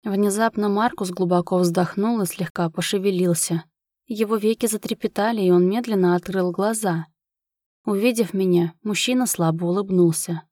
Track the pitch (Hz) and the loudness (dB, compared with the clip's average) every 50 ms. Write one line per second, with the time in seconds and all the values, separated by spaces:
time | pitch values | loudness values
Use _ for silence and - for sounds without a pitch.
0 | _ 214 196 196 208 202 190 214 226 226 - 214 208 208 202 202 220 240 - - | _ -2 0 0 0 0 0 0 -2 0 0 -2 -2 0 0 0 0 0 -2 -4
1 | 202 185 180 - 185 175 180 175 175 - 190 180 180 175 165 185 175 160 - 202 | -8 -6 -2 -2 0 2 2 0 0 0 0 2 2 2 2 0 0 0 -2 -2
2 | 202 226 240 220 196 170 - - 185 - _ - 175 165 - - 170 - - 196 | -2 0 0 -2 -2 -4 -4 -8 -8 -8 _ -4 -4 -4 -2 -4 -4 -2 -4 0
3 | 185 202 190 175 185 175 170 165 - - 170 165 - _ _ _ _ _ _ _ | 0 0 0 2 2 2 2 0 0 -2 -4 -4 -6 _ _ _ _ _ _ _
4 | _ _ 233 208 220 202 226 214 202 214 226 _ - 220 214 208 - - 226 _ | _ _ -4 -4 -2 0 0 0 2 0 0 _ -2 -4 -4 -4 -6 -6 -6 _
5 | - 214 _ - 202 220 233 214 190 180 180 180 180 185 202 240 233 233 220 190 | -6 -6 _ -2 -2 -2 0 2 4 4 6 6 4 4 0 -2 -2 -2 0 2
6 | 180 175 175 180 180 190 185 196 180 180 170 190 196 214 226 220 220 190 165 165 | 2 2 2 0 -2 -4 -2 -2 -2 -2 -2 -2 -2 -2 -2 -2 -2 -2 -2 -2
7 | 160 _ _ _ _ _ _ _ _ _ _ _ _ _ _ _ _ 220 202 196 | -6 _ _ _ _ _ _ _ _ _ _ _ _ _ _ _ _ -4 -2 2
8 | 214 247 240 226 220 175 - 190 190 185 175 175 170 165 - _ _ 214 208 - | 2 2 2 2 -2 -2 0 0 2 4 4 4 2 0 -4 _ _ -6 -4 -2
9 | - 254 254 254 247 - - - 170 165 160 165 180 170 180 202 202 196 190 180 | -2 0 0 0 0 -2 0 0 0 0 0 0 -2 -2 -2 -2 -2 0 4 4
10 | 175 170 160 - - - 170 160 - _ | 4 4 4 0 -4 -6 -8 -8 -10 _